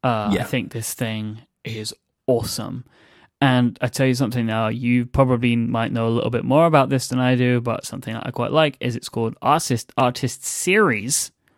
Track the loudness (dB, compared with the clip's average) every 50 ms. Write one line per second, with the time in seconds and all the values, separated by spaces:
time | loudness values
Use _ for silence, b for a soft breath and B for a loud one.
0 | 2 0 0 0 0 0 0 0 -2 -2 -4 -4 -4 -4 -8 -8 -8 -8 -6 -6
1 | -4 -4 -4 -6 -6 -8 -10 -12 -16 _ _ _ _ -10 -10 -8 -8 -10 -12 _
2 | _ _ _ _ _ 0 0 0 0 -4 -6 -8 -8 -8 -10 -12 -12 b b b
3 | b b b b b b b _ 2 4 6 4 4 2 0 -2 -4 -4 0 0
4 | 2 2 2 2 0 -2 0 -2 -2 -2 0 0 0 -2 -2 -2 0 2 2 2
5 | 0 0 2 2 2 4 2 2 2 2 2 2 0 0 0 -2 -2 -2 -2 -2
6 | 0 0 0 0 0 0 -2 -2 0 2 4 4 6 6 6 4 4 4 0 -2
7 | -2 -2 -2 0 2 2 4 4 4 4 2 2 0 -2 -4 -4 -6 -10 -12 -10
8 | -8 -8 -10 -8 -8 -8 -4 -4 -4 0 2 2 2 2 0 _ -4 -4 -4 -4
9 | -8 -8 -4 -4 -4 -4 -4 _ 2 2 2 2 2 -2 -4 -4 -4 -6 -2 0
10 | 0 0 0 -2 -4 -6 -6 -6 -10 -8 -8 -4 0 2 4 4 4 4 2 0
11 | -2 -2 -4 -4 -4 -6 _ _ _ _ _